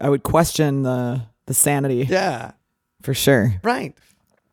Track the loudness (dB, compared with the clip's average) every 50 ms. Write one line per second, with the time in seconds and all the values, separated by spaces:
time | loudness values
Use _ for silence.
0 | 0 0 0 0 0 2 2 2 2 2 0 0 0 0 0 0 -2 -2 -2 -2
1 | -2 -4 -4 -6 -8 -10 _ _ -10 -4 0 0 2 2 2 0 0 0 0 0
2 | 0 0 0 0 0 -2 -4 -6 -8 -14 -18 _ _ _ _ _ _ _ _ _
3 | -6 -4 -2 0 2 4 4 4 4 2 0 -2 -2 -2 -2 -4 -4 -10 -12 _
4 | _ _ _ _ _ _ _ _ _ _